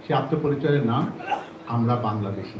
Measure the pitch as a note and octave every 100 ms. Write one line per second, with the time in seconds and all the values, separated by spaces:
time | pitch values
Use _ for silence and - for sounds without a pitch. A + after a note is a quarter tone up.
0 | - C#3+ C3+ D#3 D3 C#3 D3+ C#3+ A#2 B2
1 | F#3 - - - - - - A#2+ A#2 G#2+
2 | G#2+ G#2 G2 G2 F#2 -